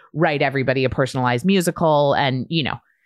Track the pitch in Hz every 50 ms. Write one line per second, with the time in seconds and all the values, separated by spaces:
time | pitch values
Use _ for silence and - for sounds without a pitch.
0 | - _ - 147 170 165 151 139 147 135 135 139 127 135 127 135 131 123 - -
1 | 135 123 - 135 127 123 123 123 147 185 196 190 170 175 160 - 175 160 151 147
2 | 147 139 - - 143 135 131 127 - - 165 160 143 98 - - _ _ _ _
3 | _